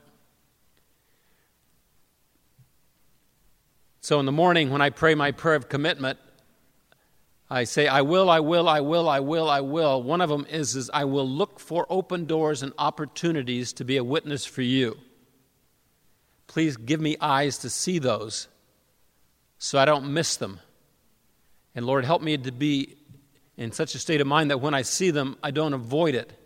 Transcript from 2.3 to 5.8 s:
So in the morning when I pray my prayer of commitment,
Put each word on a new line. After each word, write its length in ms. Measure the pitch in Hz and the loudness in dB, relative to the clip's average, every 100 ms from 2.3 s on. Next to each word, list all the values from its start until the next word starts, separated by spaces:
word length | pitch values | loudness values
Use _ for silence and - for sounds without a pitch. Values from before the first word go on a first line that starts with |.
| _ _ _ _ _ _ _ _ _ _ _ _ _ _ _ _ _ | _ _ _ _ _ _ _ _ _ _ _ _ _ _ _ _ _
So 180 | - 147 | 0 2
in 60 | 135 | 2
the 60 | |
morning 380 | 147 180 170 143 | 4 4 4 4
when 120 | 139 | 2
I 80 | 143 | 2
pray 240 | - 160 | 4 2
my 160 | 156 143 | 4 2
prayer 240 | - 165 | 0 0
of 140 | 151 123 | 0 0
commitment, 500 | 139 | -4